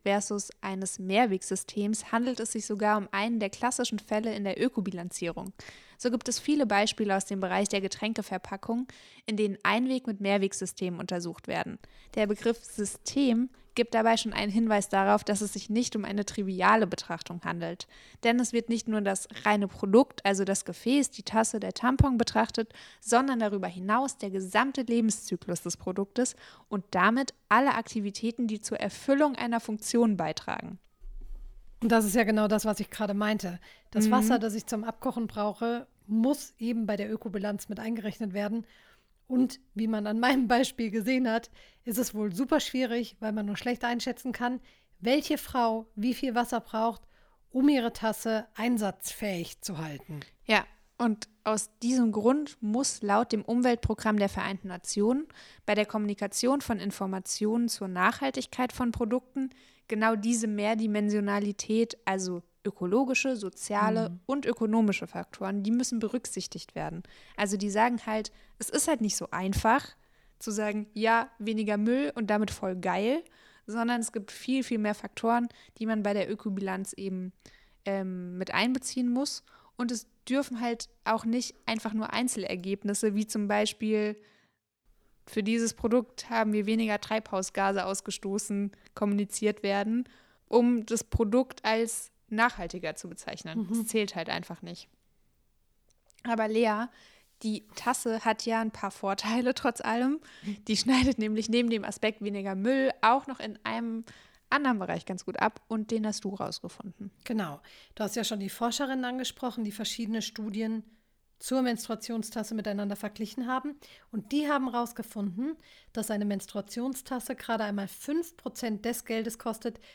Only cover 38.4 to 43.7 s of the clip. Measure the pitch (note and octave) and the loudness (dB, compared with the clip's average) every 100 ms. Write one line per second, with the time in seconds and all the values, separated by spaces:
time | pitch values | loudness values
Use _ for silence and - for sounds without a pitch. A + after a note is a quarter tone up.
38.4 | G3+ A3+ A3+ - _ _ _ _ _ B3+ | -2 -4 -6 -18 _ _ _ _ _ 2
39.4 | B3+ - _ - A3 A3 G#3 A3 B3 C4+ | 2 0 _ -4 -2 0 0 2 6 6
40.4 | A#3 A#3+ B3 - A3+ A3 G#3 C4 B3 A3+ | 6 4 4 0 -2 0 2 2 4 2
41.4 | A3+ - - _ - G#3+ A#3 G#3+ G#3 F3+ | -2 -18 -20 _ -4 -2 0 0 -2 0
42.4 | B3+ D4 - B3+ B3+ A#3 A3+ - A3 G#3+ | 2 2 2 -2 0 -2 -4 -6 -4 -2
43.4 | G#3 G#3 B3 | -4 -4 -2